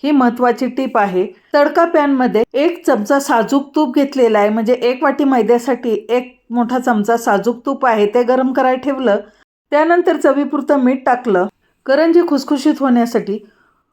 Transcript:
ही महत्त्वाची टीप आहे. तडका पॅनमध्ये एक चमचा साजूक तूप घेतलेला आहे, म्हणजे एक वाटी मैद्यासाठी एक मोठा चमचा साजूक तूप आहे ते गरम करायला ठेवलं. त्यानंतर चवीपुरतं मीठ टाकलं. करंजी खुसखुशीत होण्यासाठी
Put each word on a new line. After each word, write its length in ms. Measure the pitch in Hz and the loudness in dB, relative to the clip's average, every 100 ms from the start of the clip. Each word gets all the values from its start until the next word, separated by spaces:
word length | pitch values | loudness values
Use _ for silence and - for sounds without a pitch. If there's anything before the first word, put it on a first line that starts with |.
ही 80 | 277 | -2
महत्त्वाची 560 | 285 240 240 247 240 254 | 2 2 2 0 0 -4
टीप 280 | 262 269 226 | -4 -4 -2
आहे. 280 | 196 180 208 - _ | 0 -2 -4 -8 _
तडका 300 | 294 294 339 | 0 2 2
पॅनमध्ये 580 | 339 339 285 269 247 214 233 | 2 2 0 0 0 0 -2
एक 300 | 262 330 339 - | 0 -2 -2 -2
चमचा 320 | 233 208 277 | -2 0 -2
साजूक 480 | 277 233 208 277 285 302 | 0 0 0 -2 -2 -2
तूप 180 | 302 | -2
घेतलेला 440 | 285 277 269 233 214 | 0 -2 0 2 2
आहे, 100 | 208 | 0
म्हणजे 240 | 220 220 | 0 0
एक 280 | 247 240 254 | 0 0 0
वाटी 220 | 285 285 | -2 0
मैद्यासाठी 720 | 277 254 208 240 254 240 240 208 202 | 0 2 2 0 0 -4 -2 -4 -2
एक 180 | 247 254 _ - | -4 -4 _ -8
मोठा 280 | 240 233 254 | -4 -2 -2
चमचा 380 | 254 214 208 233 | 0 0 0 0
साजूक 480 | 233 202 220 240 285 | 0 0 0 -4 -4
तूप 200 | 277 254 | -2 0
आहे 200 | 220 208 | 2 2
ते 160 | 247 | 0
गरम 280 | 240 254 262 | 0 0 0
करायला 280 | 269 254 254 | 0 0 0
ठेवलं. 400 | 262 277 240 208 - _ _ _ - | -4 -2 0 -2 -4 _ _ _ -4
त्यानंतर 440 | 294 320 349 359 302 | 0 2 2 2 2
चवीपुरतं 640 | 294 269 285 294 247 285 | 2 0 -2 -4 0 0
मीठ 240 | 247 262 277 | 2 0 0
टाकलं. 400 | 247 247 180 202 - _ _ - | -2 0 0 -2 -6 _ _ -2
करंजी 400 | 277 330 339 339 | 2 4 4 2
खुसखुशीत 520 | 277 277 294 302 285 | 0 -2 -2 0 0
होण्यासाठी 580 | 269 240 233 226 180 214 - _ _ _ _ | 2 2 0 -2 -4 -8 -10 _ _ _ _